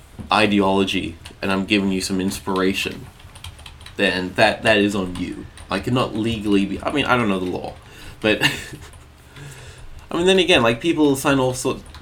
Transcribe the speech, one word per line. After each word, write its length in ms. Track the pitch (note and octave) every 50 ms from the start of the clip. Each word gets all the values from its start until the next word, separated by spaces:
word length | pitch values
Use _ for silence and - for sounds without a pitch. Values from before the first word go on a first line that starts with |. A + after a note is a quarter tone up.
| - - - - - - F#2
ideology, 840 | G#2 A2 G2+ G2+ G2+ G2 F#2+ F#2+ G2 G2 F#2+ - F#2 E2+ E2 E2 - - - - -
and 100 | - F#2+
I'm 160 | F#2+ G2 G2
giving 240 | F#2+ G#2+ G#2 G2 G2
you 100 | F#2+ F#2
some 200 | F#2 - G2 F#2
inspiration, 880 | F#2 G2 F#2 - - G2 F#2+ F#2+ F#2 F#2+ G2 - - - - - - - - - - - - - - - - - - - - - - - -
then 380 | - G2+ F#2 F2 F#2 F#2 F2+ F#2
that, 280 | - A2 G#2 - - -
that 140 | A2+ G#2+
is 180 | G#2 G2+ G2+ G2+
on 220 | G#2 F#2 F2+ F2+
you. 300 | F2+ F2+ - - - - - - - - -
I 100 | F2+ F#2+
cannot 340 | F#2 B2 A#2+ C3 A2+ - -
legally 520 | A2 G#2+ A#2 A#2 G#2+ G2+ G#2+ G2+ G2 G2
be, 140 | F#2 G2 - -
I 100 | - -
mean, 140 | C#3+ C3+
I 100 | - B2
don't 120 | A#2+ A#2 G2+
know 100 | F#2+ F#2
the 80 | F#2
law, 280 | F2+ F2+ - - - - - - - - - - - - -
but, 220 | - A2 G#2+ - -
<laughs> 1700 | C#3+ - - - - - - - - - - - - - - - - - - - - - - - - - - - - - - - -
I 60 | -
mean, 100 | E3 F3
then 120 | F#3 F#3+ F#3+
again, 240 | E3+ D#3+ F#3 C#3 A#2
like, 180 | - - - -
people 340 | E3+ D#3+ D3 D3+ D3 C3+
sign 220 | B2+ - D3+ C#3 C3+
all 160 | C3 B2+ B2+
sorts, 280 | - - C3+ - - - - - -